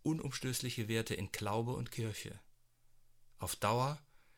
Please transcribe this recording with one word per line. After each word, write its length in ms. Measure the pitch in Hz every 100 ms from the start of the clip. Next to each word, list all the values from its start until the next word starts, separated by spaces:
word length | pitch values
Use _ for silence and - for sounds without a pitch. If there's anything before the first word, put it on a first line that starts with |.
unumstößliche 840 | - 160 135 - 131 123 127 117 107
Werte 280 | 113 - 98
in 160 | 98
Glaube 420 | - 104 110 117
und 180 | 127 123
Kirche. 480 | - 110 107 - 98 - - _ _ - - - - - -
Auf 180 | 92 -
Dauer 440 | 104 120 131 147 - - -